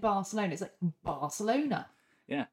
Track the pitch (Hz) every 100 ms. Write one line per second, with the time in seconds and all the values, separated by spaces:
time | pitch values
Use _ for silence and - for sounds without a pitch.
0 | 226 202 190 214 202 160 185 - 175 -
1 | - - 147 - 214 254 294 208 - _
2 | _ _ - 143 -